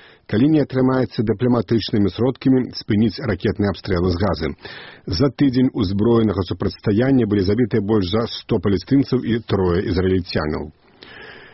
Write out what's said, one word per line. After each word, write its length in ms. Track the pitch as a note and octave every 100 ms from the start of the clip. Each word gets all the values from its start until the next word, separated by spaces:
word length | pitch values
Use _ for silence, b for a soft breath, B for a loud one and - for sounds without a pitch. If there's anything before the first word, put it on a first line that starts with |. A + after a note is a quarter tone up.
| B B -
калі 240 | G#2+ C#3+
не 100 | D#3 C3
атрымаецца 560 | B2+ C3 C3 A#2+ -
дыпламатычнымі 880 | A2 G2+ B2 A#2+ G#2 A2+ - A2 G2
сродкамі 640 | - B2 B2 C3+ C3 B2 -
спыніць 460 | - G#2 A2+ -
ракетныя 480 | B2 F#2+ A2 - G2+
абстрэлы 400 | F#2 - F2+ F2+
з 60 | F2
Газы. 300 | G2 D#2 D#2 - B B B B -
За 240 | E2+ C#3+
тыдзень 400 | - C#3+ B2 C3
узброенага 720 | C#3+ F#2 G2+ A2+ A#2 G#2+ F#2
супрацьстаяння 800 | F#2 F#2 G2+ - - G2+ B2+ C3+
былі 220 | G#2+ G#2 F#2
забітыя 340 | G#2 A#2 A#2
больш 320 | G2+ A2 F2
за 160 | A2 A2+
сто 320 | - - A2
палестынцаў 640 | G#2 F#2 - C#3 B2+ B2+
і 160 | - A#2 -
трое 380 | G2+ F#2 F2 A2
ізраільцянаў. 840 | F2+ F#2 F#2 F2 G2+ D2+ D#2 D2+ - B B B B B B B